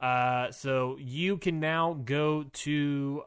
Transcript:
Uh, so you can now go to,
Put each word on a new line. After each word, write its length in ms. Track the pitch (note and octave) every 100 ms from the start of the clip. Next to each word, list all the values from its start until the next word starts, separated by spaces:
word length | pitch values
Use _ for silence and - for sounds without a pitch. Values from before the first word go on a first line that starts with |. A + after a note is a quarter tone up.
Uh, 500 | B2+ B2 B2+ B2 B2
so 460 | - C#3 C3 B2+ C3+
you 360 | C3+ C3+ F3+ G3
can 220 | F#3+ E3
now 320 | D#3 D#3+ E3 D#3+
go 380 | A#2+ C#3+ D3+ D3+ C#3+
to, 720 | - D3 D3 C#3+ C#3+ C#3 C#3+